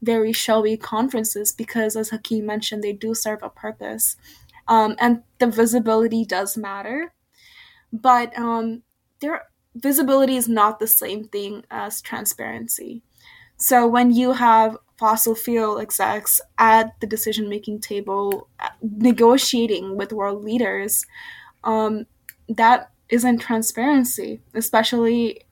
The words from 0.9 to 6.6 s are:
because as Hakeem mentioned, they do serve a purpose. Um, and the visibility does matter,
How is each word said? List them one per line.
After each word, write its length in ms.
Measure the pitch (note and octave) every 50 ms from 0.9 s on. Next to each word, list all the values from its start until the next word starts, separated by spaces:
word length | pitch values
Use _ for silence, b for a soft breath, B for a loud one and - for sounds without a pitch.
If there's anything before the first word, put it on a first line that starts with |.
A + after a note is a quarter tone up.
| A3+ G#3+ A#3+ C4+ - A3+ A3 A3 - G3+ G#3 - -
because 440 | - A3+ - - A3+ A3 G#3+ G#3+
as 140 | A3 A3 -
Hakeem 360 | A3+ A3 - - A3+ G#3+ G#3
mentioned, 360 | G#3+ G#3 A3 G#3+ - G#3+ G#3 G#3
they 100 | G3+ G3+
do 220 | G3+ - A3 A3+
serve 280 | A3 - A3 G#3+ G#3+ G#3+
a 60 | G#3+
purpose. 680 | - _ - G#3+ A3 - G#3 G#3 A3 A3+ - - - b b b b b b b b b b
Um, 300 | - A#3 A3+ A3 G#3+ A3 -
and 240 | A#3+ A#3+ A#3+ A#3 - _ _ -
the 80 | B3
visibility 800 | A#3+ G#3+ A3 A3+ A3+ A#3 B3 A3 A3+ A3 A3 A3+ A3+ A3 A3+ A3+
does 320 | G3+ F#3+ F#3 G3 G3 -
matter, 580 | A3+